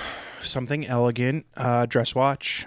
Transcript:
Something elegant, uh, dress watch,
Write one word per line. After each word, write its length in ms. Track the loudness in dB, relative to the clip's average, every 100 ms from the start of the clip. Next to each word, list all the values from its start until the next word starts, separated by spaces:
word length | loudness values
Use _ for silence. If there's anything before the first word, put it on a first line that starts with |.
| -10 -10 -14 -6
Something 460 | -4 -2 -2 -4 0
elegant, 580 | 2 2 2 0 0 -6 -4
uh, 300 | 0 2 2
dress 300 | 2 2 2
watch, 500 | 2 0 -4 -6